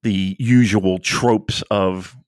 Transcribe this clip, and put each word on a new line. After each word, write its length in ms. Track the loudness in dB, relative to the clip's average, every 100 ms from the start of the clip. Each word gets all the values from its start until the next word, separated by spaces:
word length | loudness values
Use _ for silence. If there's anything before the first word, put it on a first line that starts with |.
the 320 | -2 -2 -4 -4
usual 580 | 2 4 4 2 0 -2
tropes 640 | -4 -2 0 0 -2 -8 -4
of 460 | -2 -2 -4 -12 -20